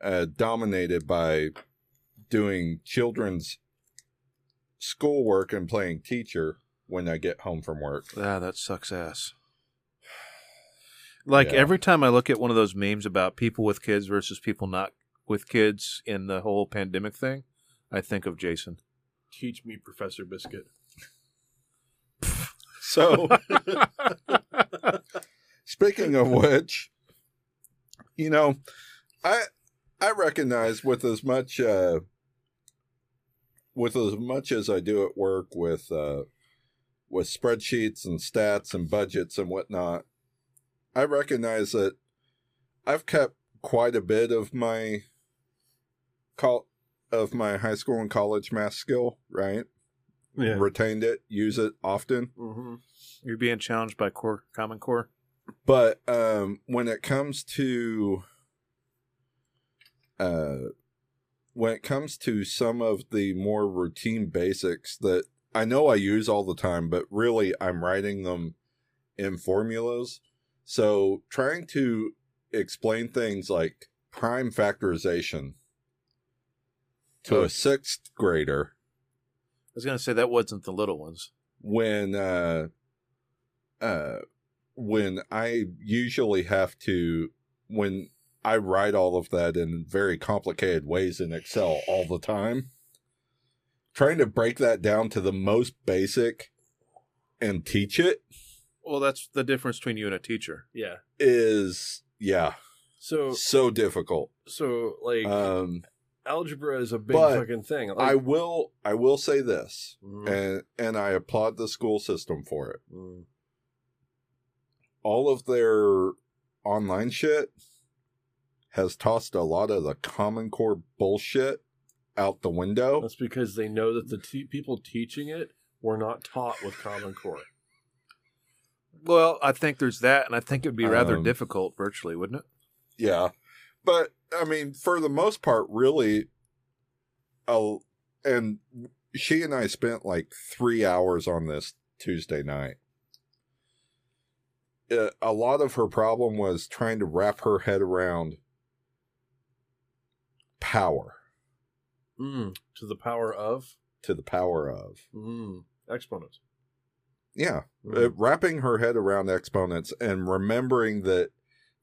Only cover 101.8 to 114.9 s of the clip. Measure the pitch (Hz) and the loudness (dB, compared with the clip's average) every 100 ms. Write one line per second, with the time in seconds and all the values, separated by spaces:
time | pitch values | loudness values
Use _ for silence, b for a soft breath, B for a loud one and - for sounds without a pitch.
101.8 | - - _ _ 98 92 76 b b b | -10 -12 _ _ 0 2 2 b b b
102.8 | b _ - 156 135 123 - 135 127 110 | b _ -6 -2 -2 -4 2 4 4 4
103.8 | 101 87 80 82 - _ - - 143 120 | 0 0 -2 -4 -4 _ -18 -6 -4 -2
104.8 | 113 - 120 117 104 101 98 92 90 87 | -4 -6 -4 -2 0 0 0 0 -2 -6
105.8 | - _ _ _ 135 156 165 143 147 131 | -12 _ _ _ -6 -6 -6 -6 -4 -4
106.8 | 117 113 107 156 156 120 113 117 107 147 | -4 -4 2 6 6 6 0 -6 -4 -4
107.8 | 104 98 131 139 127 156 170 165 - _ | 2 4 6 6 4 0 0 -2 -4 _
108.8 | 104 113 131 139 - 139 123 85 - - | -2 4 6 6 4 2 2 0 -2 -12
109.8 | - - 98 101 104 98 98 95 - - | -16 -18 -18 -8 -2 0 0 -2 -6 -6
110.8 | 113 110 101 92 - 110 110 110 110 - | -2 -2 0 0 0 0 0 0 -6 -4
111.8 | 113 107 - 92 - 78 71 76 65 - | 0 0 0 -6 -4 -8 -6 -8 -8 -12
112.8 | _ 92 92 90 87 _ _ _ _ _ | _ -20 -18 -20 -20 _ _ _ _ _
113.8 | _ _ _ _ _ _ _ _ _ _ | _ _ _ _ _ _ _ _ _ _
114.8 | _ | _